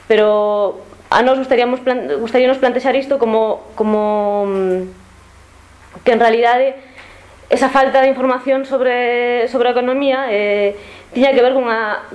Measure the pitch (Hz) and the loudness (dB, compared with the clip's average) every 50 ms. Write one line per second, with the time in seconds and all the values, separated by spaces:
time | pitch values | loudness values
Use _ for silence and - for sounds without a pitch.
0 | - - 220 214 214 214 214 214 208 208 208 208 202 185 - - - - - - | -4 0 2 2 4 4 2 2 2 0 0 0 -2 -2 -4 -6 -14 -20 -20 -20
1 | - - - 214 247 254 269 262 262 262 269 247 240 247 254 254 - 262 247 254 | -8 -2 0 2 2 2 2 0 0 0 0 0 2 0 -2 -2 -2 -4 -4 -4
2 | - 135 147 214 233 226 240 254 254 254 269 262 269 247 247 254 254 269 240 277 | -4 -4 -4 -4 -4 -2 0 2 2 2 2 2 0 0 0 0 -2 0 0 -2
3 | 269 277 277 269 240 226 220 226 220 214 - - - - - - 214 214 214 214 | -2 -2 -2 0 0 0 0 0 0 0 -2 -6 -8 -10 -8 -4 -2 0 0 0
4 | 214 214 214 208 208 202 202 202 202 196 196 196 190 185 185 185 185 185 185 - | 0 0 -2 -2 -2 -2 -2 -2 -2 -2 -2 -2 -2 -2 -2 -4 -6 -8 -14 -18
5 | - - - - - - - - - - - - - - - - - - - - | -20 -20 -20 -20 -20 -20 -20 -20 -20 -20 -20 -20 -20 -20 -20 -20 -20 -20 -20 -4
6 | - 254 233 226 240 226 220 233 240 233 247 254 269 269 269 - - - - - | 0 0 2 2 2 2 2 2 2 2 2 2 0 -2 -2 -6 -12 -20 -20 -20
7 | - - - - - - - - - - - 254 269 262 269 269 262 269 - 262 | -20 -20 -20 -20 -20 -20 -20 -20 -4 -2 0 0 0 2 2 2 2 4 4 4
8 | 262 269 262 262 262 262 254 262 254 269 262 269 269 269 269 247 254 254 247 247 | 2 2 2 0 0 -2 -2 -2 -2 -2 -2 -2 -2 -2 -2 -2 0 0 0 0
9 | 247 240 240 240 240 240 240 240 226 240 247 247 240 247 240 247 240 247 262 277 | 0 -2 -2 0 0 0 0 -2 -2 -2 -2 0 0 0 0 0 0 0 -2 0
10 | 285 269 262 269 277 240 208 202 208 208 202 208 202 202 202 - - - - - | 0 0 0 -2 -2 -2 -2 -2 0 0 0 0 0 -2 -2 -6 -12 -20 -20 -20
11 | - - - 240 262 277 262 247 240 254 262 269 247 233 220 226 220 214 202 - | -20 -8 -2 0 2 2 4 4 4 2 2 0 0 -2 -2 -2 -2 -4 -6 -8
12 | - - - | -10 -14 -18